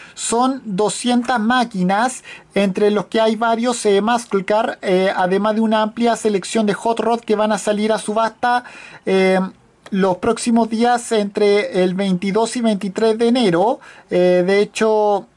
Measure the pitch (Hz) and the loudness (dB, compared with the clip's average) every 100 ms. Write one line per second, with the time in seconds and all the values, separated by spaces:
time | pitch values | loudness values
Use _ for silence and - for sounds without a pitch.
0 | - - - 233 254 269 226 190 208 - | -20 -12 -4 0 0 -2 -6 -2 -2 -2
1 | 240 247 240 247 214 254 240 190 180 196 | 0 0 0 -2 0 0 0 -2 -2 0
2 | 247 247 - - - - 202 185 208 208 | -2 -4 -16 -20 -6 -2 0 2 2 0
3 | - 220 220 220 233 226 240 240 214 196 | -2 0 0 0 0 0 -2 -2 0 2
4 | 208 240 233 196 190 214 233 - 214 185 | 2 -2 -2 -4 0 0 -2 -4 -2 0
5 | 190 - 185 196 214 214 226 220 214 220 | 0 0 0 0 0 0 0 0 0 0
6 | 233 226 220 202 - 226 214 190 233 233 | -2 0 0 -2 -2 -2 0 -2 -2 -2
7 | 226 233 - 208 214 208 220 208 214 214 | 0 -2 0 0 0 -2 -2 -2 0 -2
8 | - 214 220 220 247 247 240 - - - | -2 -2 -2 -2 -2 -2 -4 -18 -20 -10
9 | - 190 190 190 185 - _ _ - 196 | -2 2 4 2 -2 -8 _ _ -6 0
10 | 190 180 240 226 - 233 226 226 240 240 | 0 0 -2 -2 0 2 2 0 0 0
11 | 240 226 202 208 208 202 196 185 185 185 | 0 -2 -2 0 2 2 0 0 0 0
12 | 196 180 196 202 226 247 226 214 196 185 | -2 -2 0 -2 -2 -2 -2 -2 -4 -2
13 | 226 220 233 254 220 170 202 277 - - | 0 2 0 2 2 2 2 -2 -8 -20
14 | - 180 180 180 180 196 208 - 220 214 | -4 0 4 4 4 2 0 0 0 2
15 | 208 202 - | 2 0 -4